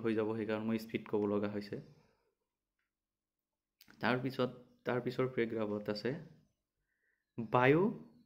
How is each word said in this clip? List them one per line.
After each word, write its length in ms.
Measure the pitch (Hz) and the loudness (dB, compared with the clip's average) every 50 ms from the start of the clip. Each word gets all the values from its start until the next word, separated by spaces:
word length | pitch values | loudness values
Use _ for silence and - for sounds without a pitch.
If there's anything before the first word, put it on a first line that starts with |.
হৈ 120 | 113 113 107 | 0 -2 0
যাব, 140 | 110 107 107 110 | 0 0 -2 -2
সেইকাৰণে 300 | 113 104 110 107 107 110 | -4 -2 -2 -2 -2 0
মই 120 | 113 113 110 | -2 -2 -2
স্পীড 260 | 110 - - 113 - - | -4 -4 -6 -6 -4 -2
ক'ব 140 | 113 104 104 101 | -2 0 0 2
লগা 200 | 104 104 104 104 104 | 0 0 -2 -2 -4
হৈছে। 220 | 104 101 - 117 139 - - - - _ _ _ _ _ _ _ _ _ _ _ _ _ _ _ _ _ _ _ _ _ _ _ _ _ _ _ _ _ _ _ _ _ _ _ _ - - - - | -6 -8 -8 -10 -10 -12 -14 -20 -20 _ _ _ _ _ _ _ _ _ _ _ _ _ _ _ _ _ _ _ _ _ _ _ _ _ _ _ _ _ _ _ _ _ _ _ _ -20 -20 -10 -2
তাৰপিছত, 500 | 113 107 123 127 135 135 131 - 123 123 - - - - _ _ - | 0 2 2 2 0 -2 0 0 -2 -2 -2 -10 -20 -20 _ _ -4
তাৰপিছৰ 420 | 123 120 123 120 123 123 - 131 127 127 | -2 -2 0 -2 -2 -2 -2 -2 -2 0
পেৰেগ্ৰাফত 520 | 123 117 113 113 113 107 104 104 104 104 107 | -2 -2 0 0 -2 -2 -2 -2 -4 -2 -4
আছে, 200 | 104 - - 120 147 170 - - - - _ _ _ _ _ _ _ _ _ _ _ _ _ _ _ _ _ _ - 120 | -4 -2 -2 -4 -4 -4 -10 -16 -20 -20 _ _ _ _ _ _ _ _ _ _ _ _ _ _ _ _ _ _ -10 -10
বায়ু 440 | 113 - 127 123 123 135 147 170 196 240 - - - - - - - | -6 2 4 6 8 8 8 8 6 2 0 -4 -12 -18 -20 -20 -10